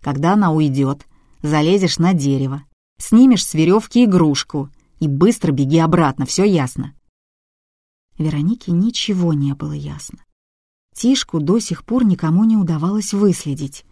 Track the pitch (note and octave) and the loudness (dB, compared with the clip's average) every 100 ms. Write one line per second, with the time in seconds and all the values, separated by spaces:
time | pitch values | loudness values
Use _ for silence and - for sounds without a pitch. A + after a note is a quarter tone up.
0 | - C#3 D#3+ G#3 F#3+ D#3 D3+ C3+ C3+ C#3 | -6 -2 0 2 2 2 0 0 -2 -2
1 | - _ _ _ D3+ D3+ D3+ G3 F#3 - | -10 _ _ _ -2 0 2 2 0 0
2 | E3+ F#3 C#3 C3+ C3+ C#3 - _ _ _ | 0 2 0 -2 -4 -6 -14 _ _ _
3 | - A3 C4 A#3 - D#3 D#3+ G3+ - A#3+ | 0 6 6 4 0 0 2 2 2 2
4 | A#3+ F#3 D#3+ C#3 - D3 C#3 - _ _ | 4 4 2 0 -4 -8 -10 -14 _ _
5 | D#3 C#3 F#3 A#3 F3 C3 C3+ D#3+ D#3+ F3 | -4 2 2 2 -2 -2 0 2 2 2
6 | D#3 C3 C3 - G3+ F3+ B2+ - C#3+ - | 0 -2 -6 0 0 0 -2 -6 -12 -14
7 | _ _ _ _ _ _ _ _ _ _ | _ _ _ _ _ _ _ _ _ _
8 | _ - D#3 D3 D#3 A#3+ - E3+ G#3+ A#3+ | _ -6 -4 -2 -2 -4 -2 0 0 -2
9 | - F#3+ F3 D3+ C#3 C#3 D3 D3 C#3+ D3 | -4 -2 0 0 -2 -4 -8 -10 -10 -10
10 | - - _ _ _ _ _ _ _ - | -12 -12 _ _ _ _ _ _ _ -4
11 | A#3 C4 - E3 D3 G#3+ - F3 - B3 | 0 0 0 -4 0 0 -2 -8 -4 0
12 | A#3 F3+ E3 E3+ A3 A3 F3 D#3+ E3 G#3 | 0 0 0 2 2 2 0 -2 -2 -4
13 | G3+ G3+ G#3 F3 - C#3+ C#3+ - _ | -4 0 0 0 -4 -8 -8 -14 _